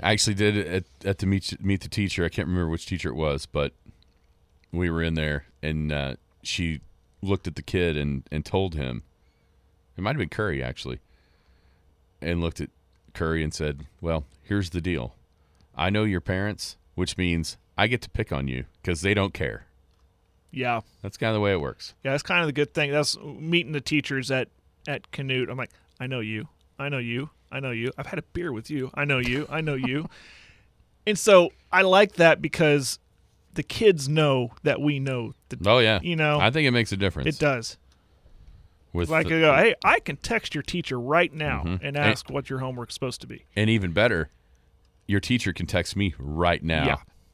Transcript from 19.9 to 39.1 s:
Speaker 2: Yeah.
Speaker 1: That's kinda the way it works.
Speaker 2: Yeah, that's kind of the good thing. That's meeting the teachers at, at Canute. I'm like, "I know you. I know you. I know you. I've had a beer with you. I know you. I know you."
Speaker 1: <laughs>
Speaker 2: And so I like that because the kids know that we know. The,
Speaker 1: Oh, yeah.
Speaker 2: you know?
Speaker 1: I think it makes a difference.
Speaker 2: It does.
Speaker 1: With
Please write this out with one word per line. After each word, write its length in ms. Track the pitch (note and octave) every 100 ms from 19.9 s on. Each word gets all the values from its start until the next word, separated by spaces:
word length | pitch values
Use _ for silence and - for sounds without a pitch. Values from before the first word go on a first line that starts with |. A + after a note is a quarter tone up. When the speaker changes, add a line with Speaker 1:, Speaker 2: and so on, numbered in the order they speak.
| _ _ _ _ _ _
Speaker 2:
Yeah. 300 | C3 B2 A#2 - _
Speaker 1:
That's 140 | G2 -
kinda 160 | A2+
the 60 | G#2+
way 120 | G2+
it 80 | F#2
works. 340 | C#2 A1 - -
Speaker 2:
Yeah, 60 | C3+
that's 100 | C#3
kind 180 | - F3+
of 40 | D#3+
the 60 |
good 200 | C3+ D3
thing. 160 | - C#3+
That's 240 | D3 C#3+ -
meeting 540 | D3 - D#3+ F3 C#3
the 80 | D3+
teachers 500 | - D3+ - C3+ B2+
at, 180 | C3 - _ _ _ -
at 240 | C#3 -
Canute. 360 | - C3+ C3 B2
I'm 60 | B2+
like, 140 | A#2+ _ _ -
"I 80 | B2+
know 140 | C3
you. 280 | G#2+ A2 - _ _ -
I 100 | C#3
know 80 | C#3
you. 320 | A#2+ A#2+ D3+ _ -
I 100 | C3+
know 100 | C3+
you. 200 | A2+ A#2+ -
I've 100 | D3
had 120 | -
a 40 |
beer 300 | - F3 F3
with 180 | A2+ -
you. 200 | D3 C3
I 100 | - C#3+
know 120 | C3+
you. 280 | B2 C3 D3+
I 120 | D3+
know 120 | D#3
you." 340 | C3+ B2+ C#3 E3
Speaker 1:
<laughs> 40 | - - - - - _ _ _ _ -
Speaker 2:
And 120 | G#3+
so 340 | - F#3+ E3+ - -
I 100 | F3+
like 320 | F#3+ F#3 G#3
that 280 | - E3 D3+
because 560 | D3+ - D#3 C#3+ B2+ - _ _ _ _ _
the 80 | -
kids 460 | D3 - A3 E3 C3+
know 400 | D#3 D3+ C3 A#2+ -
that 180 | D3+ C3
we 180 | D3 C#3+
know. 360 | C3+ B2+ A2+ - -
The, 80 | -
Speaker 1:
Oh, 140 | F#2 B2
yeah. 220 | A2 G#2
Speaker 2:
you 140 | F3 E3
know? 220 | D3+ D3
Speaker 1:
I 100 | G#2
think 160 | D3 C#3+
it 60 |
makes 180 | A#2+ A2
a 40 | G2
difference. 320 | G2 D#2 C3+
Speaker 2:
It 100 | D3
does. 400 | D3+ B2+ - - _ _ _ _ - - - - - _ _
Speaker 1:
With 160 | E2+ F2